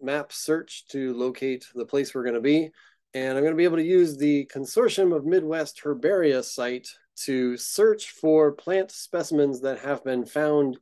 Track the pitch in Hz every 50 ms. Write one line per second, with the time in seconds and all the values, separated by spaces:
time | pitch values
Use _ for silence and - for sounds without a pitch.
0 | 139 131 143 151 143 - - - - - 156 165 165 - - - - _ - 139
1 | 135 127 123 120 123 127 127 - 131 135 131 127 - - - 123 113 - - 143
2 | 139 131 - 135 120 123 117 117 113 139 147 160 160 156 _ _ _ _ _ _
3 | _ _ - 131 131 131 131 139 147 160 160 160 175 175 165 165 160 170 185 185
4 | 175 160 143 135 147 147 147 143 135 - - 139 135 123 - 220 247 - - 196
5 | 190 180 170 151 135 160 180 185 160 156 160 160 151 - - - - 147 143 123
6 | 123 165 202 190 170 151 135 127 123 - - - 120 123 127 127 - - - _
7 | _ _ _ - - - 135 131 127 123 123 120 - - - - 214 220 214 214
8 | - - - - - 156 156 156 151 147 143 - - 170 185 190 190 190 - -
9 | - - - 170 165 - 160 147 143 143 135 123 131 135 127 - - 139 143 -
10 | - 135 127 123 120 - - 147 151 151 151 147 143 135 127 -